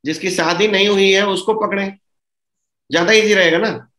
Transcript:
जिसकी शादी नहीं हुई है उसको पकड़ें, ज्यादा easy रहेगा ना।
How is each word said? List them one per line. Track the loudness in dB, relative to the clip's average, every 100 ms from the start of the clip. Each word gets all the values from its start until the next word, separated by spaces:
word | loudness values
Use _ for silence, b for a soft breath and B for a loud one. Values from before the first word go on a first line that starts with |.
जिसकी | -8 -6 -4
शादी | -2 -2 0 0
नहीं | 2 2
हुई | 2 2
है | 2 0
उसको | -2 -4
पकड़ें, | -4 -4 -4 -8 -12 _ _ _ _ _ _ _ _ _
ज्यादा | -2 2
easy | 2 4
रहेगा | 2 2 0
ना। | -2 -6 -14